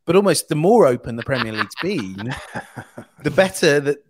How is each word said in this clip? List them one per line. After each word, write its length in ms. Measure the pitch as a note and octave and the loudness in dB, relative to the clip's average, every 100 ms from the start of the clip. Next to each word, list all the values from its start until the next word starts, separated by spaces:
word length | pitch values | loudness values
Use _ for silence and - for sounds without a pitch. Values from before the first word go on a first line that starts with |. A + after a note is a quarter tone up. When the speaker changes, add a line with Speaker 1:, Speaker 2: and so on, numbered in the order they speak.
| - | 0
Speaker 1:
But 100 | F3+ | 2
almost 340 | G3+ D3+ - | 4 0 -2
the 60 | D3+ | 0
more 320 | E3+ A#3 D3 | 4 6 4
open 280 | B2 C3 A#2 | 2 -4 -8
the 80 | |
Premier 300 | A#2+ C3 A2+ | -4 -4 -4
League's 220 | A2 G2+ - | -6 -8 -6
been, 500 | E3 F#3 F#2+ F#2+ A2+ B2 - - - - | -6 -4 -6 -8 -10 -10 -12 -14 -14 -16
Speaker 2:
<laughs> 460 | - - - _ | -18 -20 -20 _
Speaker 1:
the 80 | - | -2
better 480 | B2+ F#3+ - E3+ C#3+ | 2 0 2 2 2
the, 220 | C#3+ C#3+ | 0 -4